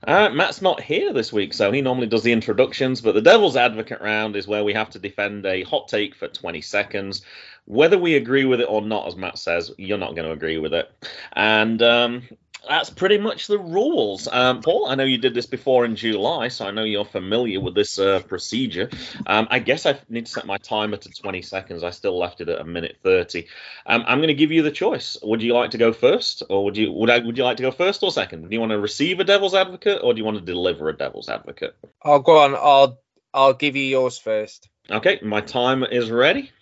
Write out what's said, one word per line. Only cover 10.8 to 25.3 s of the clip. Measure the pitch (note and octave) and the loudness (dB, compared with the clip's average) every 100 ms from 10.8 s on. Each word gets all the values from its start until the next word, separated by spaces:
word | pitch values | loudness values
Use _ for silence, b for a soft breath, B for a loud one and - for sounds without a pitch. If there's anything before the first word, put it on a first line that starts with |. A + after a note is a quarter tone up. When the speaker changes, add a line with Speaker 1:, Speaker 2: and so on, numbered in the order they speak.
| - _ B B B | -4 _ B B B
Speaker 1:
And, | - G#2+ A2 A2 A2+ | 0 2 4 2 4
um, | A#2 A#2+ A#2+ B2 B2 - _ - - | 4 4 2 -4 -12 -20 _ -20 -4
that's | D3+ - | -4 -4
pretty | - F#3+ G3+ | -4 2 2
much | G#3+ - - | 0 -6 -4
the | G#3 | -4
rules. | F3 F3 C4+ E4 G#2 G2 - | -2 -2 0 0 -2 -4 -4
Um, | B2 B2+ B2 | 2 2 2
Paul, | C3+ E3+ - | 0 0 0
I | C3+ | 0
know | |
you | C3+ B2+ | 0 2
did | C3 | 0
this | A#2+ A#2+ | -2 -6
before | B2 - B2+ A#2+ | -6 2 2 2
in | G#2+ | -2
July, | A2+ G#2 A2 E3 A#2+ | -2 0 -2 -2 -4
so | - G2 | -6 -6
I | |
know | G#2 | -4
you're | A2 G2+ G#2 | -4 -4 -4
familiar | G2+ F#2 A2+ A#2+ F#2+ | -6 -2 -2 0 -4
with | F#2+ F2+ | -2 0
this, | G#2 - | -2 0
uh, | G2 F#2+ | 2 0
procedure. | - F2+ - A2+ B2+ E2+ F#2+ B B B - | -2 -10 -6 -4 -4 -4 -6 B B B 0
Um, | G#2 A2 | 0 2
I | B2 | -2
guess | A2+ D3 D#3+ | 0 0 0
I | C#3 _ | -2 _
need | A#2 A#2 | -10 -8
to | |
set | - - | -12 -8
my | G2 | -8
timer | - G#2+ G#2+ G#2 | -4 -2 -2 -4
to | - | -10
twenty | - G2+ F#2 | -14 -10 -10
seconds. | F2 F#2+ F#2+ F2 | -8 -10 -8 -8
I | F2 | -8
still | F2 G2+ F2 | -4 -4 -2
left | F2 - | -4 -6
it | E2 | -6
at | D#2+ | -6
a | |
minute | D#2 E2+ E2 - | -6 -8 -8 -4
thirty. | F#2+ F#2 F2 F2 E2+ B B B - | 2 2 0 -8 -10 B B B -2
Um, | A#2 A2+ | -2 2
I'm | C3 | 0
gonna | D#3 | 2
give | C#3+ D3+ | 2 2
you | D#3+ | 2
the | D3+ | 0
choice. | D3+ G3 - - - | 0 -2 -2 -8 -10
Would | G#2+ | -4